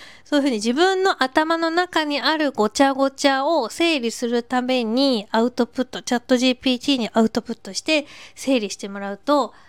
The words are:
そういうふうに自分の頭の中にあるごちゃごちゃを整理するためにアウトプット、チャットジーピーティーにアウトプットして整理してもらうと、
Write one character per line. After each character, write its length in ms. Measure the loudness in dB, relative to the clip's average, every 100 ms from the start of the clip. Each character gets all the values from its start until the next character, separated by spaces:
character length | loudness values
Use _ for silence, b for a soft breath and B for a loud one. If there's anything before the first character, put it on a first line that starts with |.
| B B -2
そ 120 | 0
う 20 |
い 0 |
う 20 |
ふ 40 | 2
う 40 |
に 60 | 0
自 180 | 0
分 300 | 2 2 2
の 180 | 0 0
頭 380 | 0 0 0 0
の 100 | 0
中 360 | -2 -2 -2 -2
に 140 | -2
あ 160 | -2 0
る 160 | -2
ご 200 | 0 -2
ち 120 | 2
ゃ 120 | 2 2
ご 160 | -2
ち 180 | 0 0
ゃ 160 | 2 2
を 240 | 0 -2
整 300 | 0 0 0
理 100 | -2
す 180 | -4 -2
る 140 | -2
た 220 | -2 -2
め 200 | 0 0
に 440 | 0 0 2 0 -2
ア 140 | 0
ウ 80 | 0
ト 160 | 0 -4
プ 160 | -2
ッ 20 | -6
ト、 160 | -6
チ 140 | -4 -4
ャ 40 |
ッ 20 |
ト 160 | 2 2
ジ 100 | 2
ー 100 | 0
ピ 160 | 0
ー 60 | -2
テ 60 | 0
ィ 100 | -2
ー 20 |
に 120 | 0
ア 80 | 2
ウ 80 | 2
ト 140 | 0
プ 100 | -6
ッ 20 | -12
ト 160 | -10
し 100 | -10
て 260 | -2 -2 -2 B B
整 260 | -10 -2 0
理 120 | -2
し 40 | -8
て 140 | -12
も 80 | -10
ら 160 | -10
う 40 | -8
と、 360 | 0 0 0 b